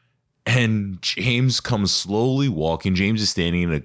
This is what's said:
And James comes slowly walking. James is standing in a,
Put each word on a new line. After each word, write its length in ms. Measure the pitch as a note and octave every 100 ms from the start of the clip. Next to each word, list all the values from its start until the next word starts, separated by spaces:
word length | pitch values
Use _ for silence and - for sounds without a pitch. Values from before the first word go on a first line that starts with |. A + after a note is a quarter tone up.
| _ _ _ _
And 560 | - B2 A2+ G#2+ G2 F2+
James 580 | - - A2+ A#2+ C3 A2+
comes 340 | - A2 F#2+
slowly 540 | - F2 G#2+ B2+ C3+ C#3
walking. 460 | D#2 D#2+ E2 G2
James 280 | F#2 G2 A2
is 80 | G2+
standing 320 | - E2+ F2
in 100 | F2
a, 100 | D2+